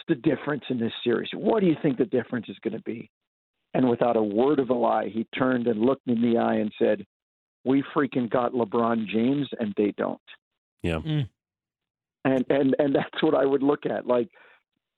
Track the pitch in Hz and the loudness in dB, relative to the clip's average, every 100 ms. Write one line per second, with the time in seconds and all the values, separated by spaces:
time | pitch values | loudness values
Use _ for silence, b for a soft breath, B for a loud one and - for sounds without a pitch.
0 | - 156 160 135 - 139 - 127 113 - | -4 0 0 0 -2 -6 -4 -2 -2 -2
1 | 120 107 95 90 214 220 190 147 160 127 | 0 0 -2 -4 0 2 2 2 0 0
2 | 120 127 113 123 - 98 113 110 - 110 | 0 0 -2 -6 -8 -8 -8 -6 -8 -12
3 | 107 _ _ _ _ _ _ 127 127 117 | -14 _ _ _ _ _ _ 0 2 2
4 | 123 113 107 101 135 147 120 123 113 110 | 2 2 2 2 2 2 0 0 2 0
5 | 107 107 113 - 131 127 117 107 117 135 | -2 -6 -8 -2 0 0 0 0 0 0
6 | - 113 120 117 117 110 107 - 113 104 | -2 0 2 2 2 0 -2 0 0 0
7 | 98 _ _ _ _ _ 123 135 135 160 | -4 _ _ _ _ _ 0 0 0 -2
8 | 139 131 120 127 120 123 113 120 117 113 | 0 -2 0 0 0 -2 -2 0 0 0
9 | 104 107 120 143 135 - 110 101 104 - | -2 0 0 0 -4 -6 -4 0 -2 0
10 | 50 - - - _ _ _ _ 90 80 | -6 -6 -14 -20 _ _ _ _ -4 -4
11 | 87 151 120 _ _ _ _ _ _ _ | -2 -2 -4 _ _ _ _ _ _ _
12 | _ _ 135 131 - 143 135 127 147 139 | _ _ 0 0 2 2 2 2 2 0
13 | 143 - 156 151 139 139 139 143 147 104 | -2 0 2 2 2 2 2 0 -2 -4
14 | 98 123 117 b b b _ _ _ | 0 0 0 b b b _ _ _